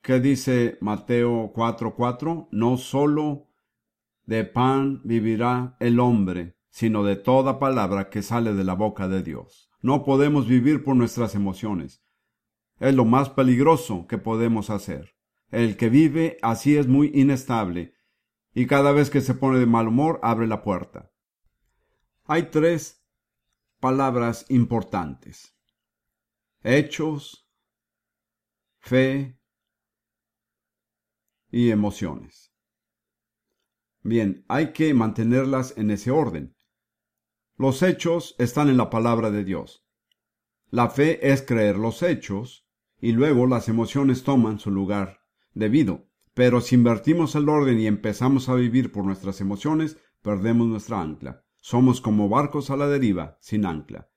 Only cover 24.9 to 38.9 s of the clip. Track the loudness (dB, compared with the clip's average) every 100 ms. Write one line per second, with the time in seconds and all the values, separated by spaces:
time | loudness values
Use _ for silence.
24.9 | -8 -8 -12 -20 -20 -20 _ _ _ _
25.9 | _ _ _ _ _ _ _ 0 0 0
26.9 | -6 -6 -6 -12 -20 _ _ _ _ _
27.9 | _ _ _ _ _ _ _ _ _ -2
28.9 | 0 2 -2 -8 -14 _ _ _ _ _
29.9 | _ _ _ _ _ _ _ _ _ _
30.9 | _ _ _ _ _ _ 0 2 2 -2
31.9 | -4 -10 -10 -16 _ _ _ _ _ _
32.9 | _ _ _ _ _ _ _ _ _ _
33.9 | _ -2 0 0 -4 _ -4 -4 -2 2
34.9 | 2 0 0 2 2 2 -2 -4 -4 -4
35.9 | -2 0 0 0 -6 -12 _ _ _ _
36.9 | _ _ _ _ _ _ -4 -2 2 0
37.9 | 0 -2 -2 -6 -4 -2 2 2 2 2